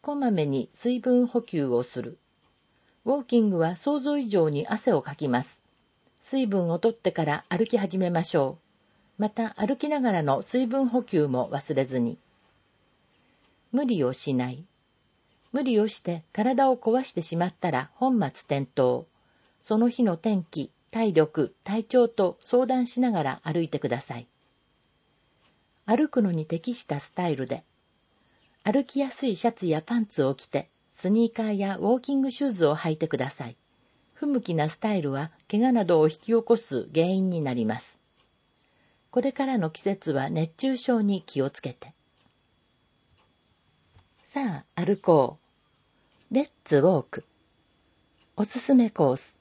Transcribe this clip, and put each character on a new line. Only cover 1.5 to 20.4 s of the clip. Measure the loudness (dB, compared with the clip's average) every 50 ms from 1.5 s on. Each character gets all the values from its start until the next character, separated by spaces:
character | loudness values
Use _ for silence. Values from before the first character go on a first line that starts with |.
| -2 -2 0
を | 2 2 0 0
す | -2 -8 -10
る。 | -10 -10 -14 _ _ _ _ _ _ _ _ _ _ _ _ _ _ _ _ _ _
ウ | -2
ォ | 0 0
ー | 0
キ | 2 4 4
ン | 4 4
グ | 2 2
は | 0 0 -2
想 | -2 -2 -2 -2 0
像 | 0 -2 -2
以 | -2 -2
上 | 0 2 4 4 4
に | 2 -2 -2
汗 | -2 -4 -2 2 2
を | 2 2 0
か | -4 -8
き | -6 -2
ま | 0 0 -2 -2
す。 | -4 -14 _ _ _ _ _ _ _ _ _ _ _ _ _
水 | _ -4 -2 -2 0
分 | 0 0 0 0 0
を | 0 2
取 | 0 0
っ | 0
て | 0 _ -2
か | 0 0 0
ら | 0 -2 -2 -4 _
歩 | -2 -2 0
き | 0 0
始 | -2 0 -2 -2 -2
め | 0 0
ま | 0 0 -2
し | 0 0
ょ | 0 0 0 -4 _ _ _ _ _ _ _ _ _ _ _ _ -4
う。 |
ま | -4 -4
た | _ -4 -6 -6 -4 -4
歩 | -2 -2 -2
き | -4 -2 -2
な | -2 0
が | 0 2
ら | 2 2 2
の | 2 0 0
水 | -2 -2 -2 -2 0
分 | 0 0 0 0
補 | 2 0 -2 -2
給 | 0 0 0 2
も | 2 0 -2 -2 -2
忘 | -4 -8 -6 -2 -2
れ | -2 -2
ず | 0 -2 -2
に。 | -2 -2 -4 -10 _ _ _ _ _ _ _ _ _ _ _ _ _ _ _ _ _ _ _ _ _ _ _ _ _ _ _ _ _ _
無 | -2 -2 0
理 | 0 0 0 0
を | 0
し | -2 -4 -4 -2 -2
な | -2 -2 -4
い。 | -6 -12 -16 _ _ _ _ _ _ _ _ _ _ _ _ _ _ _ _ _
無 | -4 -2
理 | 0 2 2 2
を | 2
し | 0 -2 -6
て | _ -6 -6 -6 -10 _ -4
体 | -2 0 0 2 4 4 4
を | 2
壊 | 2 0 0 0 0 0
し | -2 -6
て | -8
し | -6 -4 -2
ま | -2 -2
っ | -2 -2
た | _ -4 -2
ら | -2 -2 -4 -6 _
本 | -2 0 0 2 2
末 | 0 -2
転 | -4 -10 -6 -4 -2 -2
倒。 | -2 -4 _ 2 2 2 2 0 -6 _ _ _ _ _ _ _ _ _ _ _
そ | -6 -2 0
の | 2 2
日 | 2 2 2
の | 0 0 0
天 | 0 -2 -2 -2 -2